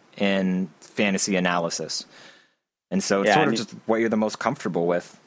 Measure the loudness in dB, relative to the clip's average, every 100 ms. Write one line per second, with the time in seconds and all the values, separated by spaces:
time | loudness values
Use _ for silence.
0 | _ -4 -2 0 0 -2 -4 -10 -8 -2
1 | 0 0 0 0 0 0 -2 -6 -8 -10
2 | -12 -18 -20 -20 _ _ _ _ _ -2
3 | 0 2 4 4 4 0 -4 -6 -2 0
4 | 2 0 0 -2 -4 -2 -2 0 2 0
5 | -2 -14